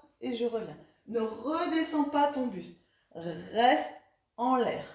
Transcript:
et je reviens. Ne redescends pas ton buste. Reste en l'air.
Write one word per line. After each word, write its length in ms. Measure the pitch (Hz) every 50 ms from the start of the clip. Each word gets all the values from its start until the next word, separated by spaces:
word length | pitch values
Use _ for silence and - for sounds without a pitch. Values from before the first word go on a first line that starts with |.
| - _ _ -
et 140 | - 254 240
je 100 | 226 240
reviens. 320 | 226 226 220 - 151 151 - - _ _ _ _
Ne 140 | 196 226 233
redescends 880 | 220 220 - - 233 285 320 339 349 285 320 320 311 320 311 302 285 294
pas 220 | 294 285 294 285
ton 160 | 285 262 254 233
buste. 320 | 190 175 160 - - - _ _ _ _ _ _ -
Reste 760 | 170 165 175 160 170 185 185 196 220 240 254 302 - - - - - - _ _ _ _ _ _
en 200 | - 240 262 262
l'air. 280 | 247 226 170 - - - -